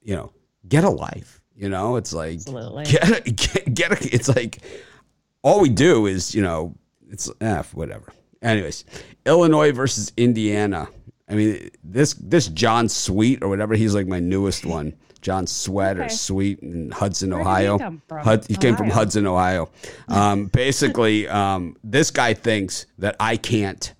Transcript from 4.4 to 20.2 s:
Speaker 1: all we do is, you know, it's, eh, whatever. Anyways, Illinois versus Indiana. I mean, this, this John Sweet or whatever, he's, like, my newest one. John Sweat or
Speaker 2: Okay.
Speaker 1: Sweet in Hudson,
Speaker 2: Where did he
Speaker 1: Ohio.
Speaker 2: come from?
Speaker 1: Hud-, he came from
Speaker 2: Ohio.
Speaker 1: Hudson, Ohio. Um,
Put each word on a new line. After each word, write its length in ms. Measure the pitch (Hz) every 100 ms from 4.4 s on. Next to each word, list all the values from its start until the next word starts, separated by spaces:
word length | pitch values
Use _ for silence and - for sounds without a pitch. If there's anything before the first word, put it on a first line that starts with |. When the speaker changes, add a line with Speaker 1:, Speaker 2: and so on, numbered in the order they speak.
| 113 - - - - - _ _ _ _
Speaker 1:
all 160 | 139 208
we 80 | 156
do 380 | 104 160 131 104
is, 260 | 95 -
you 80 | 110
know, 320 | 95 82 85 - _ _ _
it's, 200 | 98 - -
eh, 220 | 110 85 -
whatever. 380 | - 80 - - - _ _
Anyways, 440 | 117 107 80 - - - - - -
Illinois 460 | 165 170 156 151
versus 400 | 123 131 - 101 -
Indiana. 720 | 120 110 107 104 104 90 73 - - _ -
I 60 | 107
mean, 340 | 107 101 - _
this, 320 | 78 107 147 -
this 320 | - 165 98
John 420 | 78 113 113 117
Sweet 520 | - - 95 113 135
or 40 | 98
whatever, 260 | 98 107 107
he's, 180 | 107 101
like, 120 | 95
my 120 | 92
newest 460 | 87 95 98 - -
one. 280 | 80 76 - _ _
John 260 | - 92 90
Sweat 500 | - - 98 95 92
or 60 |
Speaker 2:
Okay. 100 | 82
Speaker 1:
Sweet 460 | - - 98 98 98
in 320 | 69 85 73
Hudson, 380 | - 101 90 95
Speaker 2:
Where 100 | 90
did 60 | 95
he 40 |
Speaker 1:
Ohio. 300 | 95 101 101
Speaker 2:
come 220 | 202 160 _
from? 160 | 156 113
Speaker 1:
Hud-, 200 | 110 -
he 120 | 107
came 180 | 127 110
from 120 | 104
Speaker 2:
Ohio. 80 | 107
Speaker 1:
Hudson, 260 | 110 104 101
Ohio. 440 | 90 90 92 80 _ - - -
Um, 360 | 98